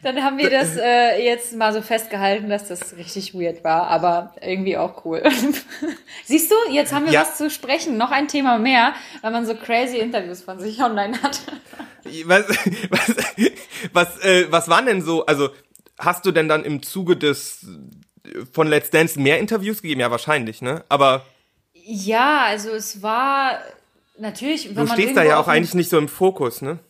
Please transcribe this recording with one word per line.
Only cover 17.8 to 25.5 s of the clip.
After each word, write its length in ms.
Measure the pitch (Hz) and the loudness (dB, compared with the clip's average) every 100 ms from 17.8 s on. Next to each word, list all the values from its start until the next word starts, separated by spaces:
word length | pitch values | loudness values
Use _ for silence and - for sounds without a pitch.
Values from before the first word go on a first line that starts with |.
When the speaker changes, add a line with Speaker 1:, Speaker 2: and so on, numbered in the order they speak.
| 67 - _ _ - - 127 | -20 -20 _ _ -16 -14 -8
Speaker 2:
von 160 | - 156 | -2 2
Let's 220 | 151 - | 2 4
Dance 300 | 156 165 143 | 2 2 2
mehr 200 | 135 151 | 2 2
Interviews 420 | 214 226 196 214 | 0 -2 -4 -6
gegeben? 180 | 160 135 | -6 -2
Ja, 80 | 123 | 0
wahrscheinlich, 520 | 117 - 151 113 110 | -2 0 -2 -2 -6
ne? 200 | 127 160 - | -6 -6 0
Aber 340 | 139 135 131 - _ _ _ _ | 4 6 4 -4 _ _ _ _
Speaker 1:
Ja, 720 | _ 180 214 190 220 277 302 233 | _ -12 -8 0 2 2 2 0
also 260 | 214 214 | -2 -6
es 320 | 220 208 202 | -8 -8 -8
war 560 | 208 226 269 277 262 233 - - _ _ _ - | -4 -2 0 0 0 -4 -10 -20 _ _ _ -12
natürlich, 520 | 214 208 262 311 202 | -12 -6 -4 -4 -6
wenn 60 | 208 | -4
Speaker 2:
du 60 | 220 | 0
Speaker 1:
man 20 | 233 | 2
Speaker 2:
stehst 180 | 220 254 | 2 4
da 60 | |
Speaker 1:
irgendwo 80 | 156 | 4
Speaker 2:
ja 100 | 151 | 4
Speaker 1:
auf 60 | |
Speaker 2:
auch 40 | 151 | 4